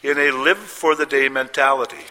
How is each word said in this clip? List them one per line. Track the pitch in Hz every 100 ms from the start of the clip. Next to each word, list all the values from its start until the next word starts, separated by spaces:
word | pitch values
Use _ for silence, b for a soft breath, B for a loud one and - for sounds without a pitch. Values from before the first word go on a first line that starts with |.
in | 139 143
a | 143
live-for-the-day | 131 139 196 208 - 160 151 147 139 135
mentality. | 135 127 - 135 135 117 - 110